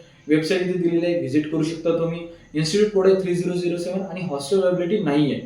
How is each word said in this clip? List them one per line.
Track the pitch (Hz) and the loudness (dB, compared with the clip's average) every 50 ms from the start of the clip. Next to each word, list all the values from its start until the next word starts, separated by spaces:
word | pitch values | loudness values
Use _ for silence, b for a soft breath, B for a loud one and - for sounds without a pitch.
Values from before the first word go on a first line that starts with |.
| B B B B B 143 | B B B B B 0
वेबसाइट | 151 156 156 - 190 185 | 2 2 2 0 0 0
इथे | 180 180 185 175 | 0 -2 -2 0
दिलेली | 165 170 170 170 170 | 0 2 2 2 0
आहे, | 175 165 - | 0 0 -2
व्हिजिट | 135 127 135 151 151 - | -2 0 0 -2 -2 0
करू | 160 156 - | -2 -2 -2
शकता | - - - - 170 165 165 | -2 -4 -4 -2 -2 0 0
तुम्ही. | 165 165 170 170 - B B B B B - | 0 -2 -4 -6 -8 B B B B B -4
इन्स्टिट्यूट | 151 160 151 - 202 214 208 | -4 -2 0 2 2 2 2
कोड | 202 175 170 190 | 2 4 4 6
आहे | 190 190 | 4 4
थ्री | 180 180 170 | 2 0 0
झिरो | 170 - 180 175 | 0 0 -2 -2
झिरो | 175 175 175 170 170 | -2 -2 -2 -4 -4
सेव्हन | 175 180 185 190 | -4 -4 -4 -6
आणि | 190 - 170 190 | -6 -6 -8 -8
हॉस्टेल | 180 151 143 143 - - 202 190 | -6 -6 -6 -6 -2 0 2 2
अव्हेलेबिलिटी | 185 180 180 165 175 170 220 196 - | 4 2 2 2 0 0 0 0 0
नाही | 151 143 147 151 135 117 | 2 2 2 2 2 0
आहे, | - B | -4 B